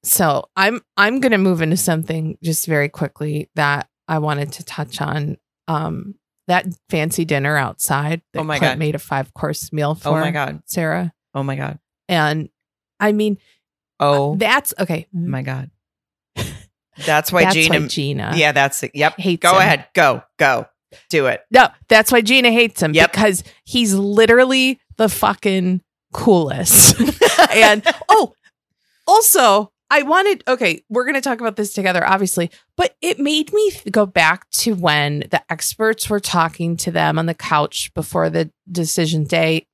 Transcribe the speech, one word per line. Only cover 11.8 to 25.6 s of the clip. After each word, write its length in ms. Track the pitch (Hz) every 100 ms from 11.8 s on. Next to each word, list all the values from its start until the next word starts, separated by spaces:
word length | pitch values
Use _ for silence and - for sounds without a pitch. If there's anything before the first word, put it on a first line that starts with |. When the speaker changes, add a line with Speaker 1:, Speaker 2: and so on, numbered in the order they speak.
| _ _ -
Speaker 1:
And, 400 | 175 151 156 151 _ _ _ _ _
I 140 | 208
mean, 260 | 208 214 202 _ _ _ _ _ _
Speaker 2:
Oh 340 | 143 143 139 156
Speaker 1:
that's, 380 | 214 262 277 -
okay. 280 | 185 165 -
Speaker 2:
my 280 | 180 175 202
God. 280 | 135 131 131 _ _ _ _ _ _ -
Speaker 1:
<laughs> 60 | - - _ _ _ - 143
Speaker 2:
That's 260 | 151 156
why 120 | 180
Speaker 1:
That's 100 | 175
Speaker 2:
Gina 260 | 165 160 156
Speaker 1:
why 60 | 151
Gina 460 | - 139 139 - 175
Speaker 2:
Yeah, 160 | 151
that's 300 | 147 139 -
it. 80 | 139
Yep. 220 | 143 147 -
Speaker 1:
hates 220 | 185 170
Speaker 2:
Go 100 | 175
Speaker 1:
him. 60 | 190
Speaker 2:
ahead. 260 | 185 143 -
Go. 280 | - 151 120 _ _
Go. 280 | 147 123 113 _ _ - _
Do 160 | 160 131
it. 140 | - _
Speaker 1:
No, 180 | 240 233 _ _
that's 240 | 220 220
why 80 | 240
Gina 300 | 214 262 247
hates 320 | 226 233 -
him 100 | 165
Speaker 2:
Yep. 200 | 156 165
Speaker 1:
because 320 | - 214 185 - _
he's 300 | - 247 226
literally 840 | 196 202 202 226 240 254 262 262 262 _ -
the 100 | 220
fucking 720 | - 208 202 208 190